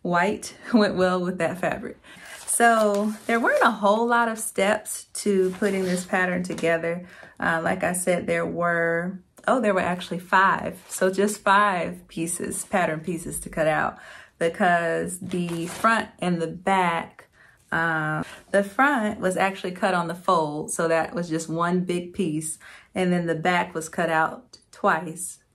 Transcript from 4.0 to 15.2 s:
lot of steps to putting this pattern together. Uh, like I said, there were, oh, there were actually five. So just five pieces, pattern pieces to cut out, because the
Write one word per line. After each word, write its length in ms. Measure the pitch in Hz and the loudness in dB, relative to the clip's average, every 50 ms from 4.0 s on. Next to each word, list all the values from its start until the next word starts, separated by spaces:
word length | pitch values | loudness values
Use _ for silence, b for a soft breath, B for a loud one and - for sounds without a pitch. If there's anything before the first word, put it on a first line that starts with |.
| 233 | 2
lot 220 | 240 240 233 233 | 2 2 2 2
of 100 | 226 220 | 0 -2
steps 680 | 220 - - - - 190 196 214 - - - - - - _ _ | -6 -8 -6 -2 0 2 2 2 0 -2 -8 -12 -12 -12 _ _
to 340 | - - 208 202 190 185 185 185 | -4 -2 2 2 2 2 0 0
putting 280 | - 220 202 196 190 190 | 0 0 0 0 0 0
this 200 | 180 180 180 180 | 0 -2 -2 -2
pattern 380 | - - 185 185 180 180 180 180 | -2 0 0 0 0 0 -2 -4
together. 640 | 180 - - - 165 165 160 165 165 170 180 180 B B B B B B - | -4 -6 -2 0 0 0 2 0 -4 -4 -6 -8 B B B B B B -4
Uh, 220 | - 175 165 165 165 | -2 0 0 0 0
like 200 | 175 185 190 185 | -2 -2 0 -2
I 100 | 175 185 | -2 -2
said, 340 | 180 - 185 180 175 - | 0 0 0 0 0 0
there 180 | - 170 170 170 | -2 -2 -2 -2
were, 760 | 170 170 165 170 170 170 170 170 165 170 170 175 180 190 185 _ _ _ - - | -2 -2 -2 0 0 2 2 0 0 0 0 -2 -4 -6 -10 _ _ _ -6 -2
oh, 120 | - 233 262 | 0 0 2
there 140 | 220 208 190 | 2 2 2
were 60 | 185 | 2
actually 400 | 185 175 180 180 - - 175 175 | 0 0 -2 -4 -6 -8 -8 -8
five. 600 | - - - 185 190 190 165 - - 175 175 - - | -2 2 4 4 6 4 2 0 -2 -8 -10 -10 -14
So 240 | - - - 190 190 | -12 -4 0 0 0
just 300 | 190 190 202 208 214 - | 2 2 0 0 0 -2
five 640 | - 202 196 202 208 208 190 175 165 175 180 180 - | 2 4 4 6 4 4 2 0 -2 -4 -8 -12 -16
pieces, 580 | - - 175 165 175 - - - - - - - | -12 -6 -6 -4 -4 -4 -6 -6 -6 -6 -8 -8
pattern 340 | - - 190 175 156 156 160 | -2 0 0 0 0 -2 -4
pieces 400 | 156 190 175 160 - - 156 - | -6 -6 -6 -6 -6 -8 -10 -10
to 100 | - - | -10 -8
cut 160 | - 170 156 | -4 0 0
out, 320 | 156 151 151 - - - B B B B B B B B | 2 2 2 0 -2 -4 B B B B B B B B
because 800 | _ 170 170 170 - 208 180 175 170 170 165 165 165 170 175 180 | _ -2 -2 0 2 2 4 4 2 2 0 -2 -2 -4 -4 -8
the 460 | - | -10